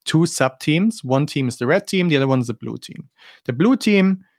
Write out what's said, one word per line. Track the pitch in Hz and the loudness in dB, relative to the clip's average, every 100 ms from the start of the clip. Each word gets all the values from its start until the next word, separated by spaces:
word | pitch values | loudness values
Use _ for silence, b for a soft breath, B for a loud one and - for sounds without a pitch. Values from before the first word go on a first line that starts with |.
two | - 156 165 | -2 0 0
sub-teams. | - 131 - - 156 214 - | 0 -2 0 -2 0 0 -2
One | 131 131 147 | -2 0 0
team | 147 131 | -2 -4
is | - | -4
the | 123 | 0
red | 180 - | 0 0
team, | 190 175 | -2 0
the | 147 | 2
other | 135 | 2
one | 131 | 0
is | 117 | 0
the | 113 | -6
blue | 113 117 | -10 -12
team. | - - - B B B - | -14 -18 -18 B B B -10
The | |
blue | 120 202 269 | 0 2 2
team | - 202 190 190 b | 2 4 4 0 b